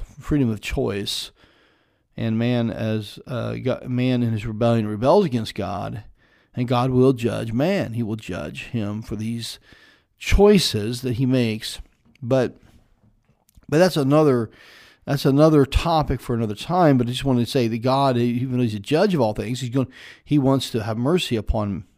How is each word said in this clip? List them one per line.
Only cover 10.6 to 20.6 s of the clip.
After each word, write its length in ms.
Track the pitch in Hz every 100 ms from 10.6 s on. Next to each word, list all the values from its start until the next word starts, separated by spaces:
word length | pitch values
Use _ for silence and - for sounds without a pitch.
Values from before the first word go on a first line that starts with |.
| - 110 104 123
that 140 | 131
he 100 | 110
makes. 560 | 131 131 117 107 - - - _ _ -
But, 380 | 117 131 113 - _ _ _ _ _ _ _ _ _ _ -
but 120 | 151
that's 180 | 185 160
another, 540 | 135 151 156 123 110 - - - - _ -
that's 180 | 143
another 400 | 151 139 160 156
topic 560 | 135 - 170 160 139 135
for 140 | -
another 200 | 120 113
time. 440 | 104 - 170 165 131
But 80 | 117
I 40 |
just 140 | 123
wanted 220 | 139 123 120
to 40 |
say 160 | 143 117
that 120 | 113
God, 400 | 123 131 139 120
even 400 | 120 120 131 123
though 40 |
he's 120 | 123
a 40 | 107
judge 360 | 95 151 208
of 80 | 175
all 100 | 110
things, 280 | 107 104 123
he's 100 | 127
going, 200 | 127 123 - - -
he 160 | - 147
wants 300 | 131 135